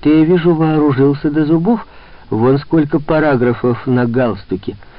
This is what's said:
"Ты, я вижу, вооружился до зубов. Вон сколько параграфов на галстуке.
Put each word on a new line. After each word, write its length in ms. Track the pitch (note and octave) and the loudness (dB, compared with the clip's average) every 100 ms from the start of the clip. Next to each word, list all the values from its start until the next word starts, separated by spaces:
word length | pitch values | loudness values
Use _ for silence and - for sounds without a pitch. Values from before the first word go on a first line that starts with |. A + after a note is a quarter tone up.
"Ты, 180 | D3 D#3 | 2 2
я 60 | D#3 | 4
вижу, 280 | F3+ E3 | 2 2
вооружился 760 | D#3+ D#3+ D#3 D3 C3 C#3 C#3+ D#3 | 2 2 2 0 2 0 0 -2
до 140 | D3 D3 | -2 0
зубов. 420 | E3 F3 A#3 - - - - - | 0 0 -2 -4 -20 -20 -20 -8
Вон 300 | G#2+ A#2+ C#3 | -2 2 0
сколько 400 | C#3+ D#3+ D3 D#3+ | 0 -2 0 -2
параграфов 880 | C#3+ D#3 D#3 C3+ B2 A#2 B2+ A#2 - | -2 0 0 0 0 0 -2 -2 -2
на 180 | B2 B2 | -2 0
галстуке. 720 | A#2 B2 G2 - F#2 - G2 - | -2 -2 -4 -8 -8 -8 -12 -18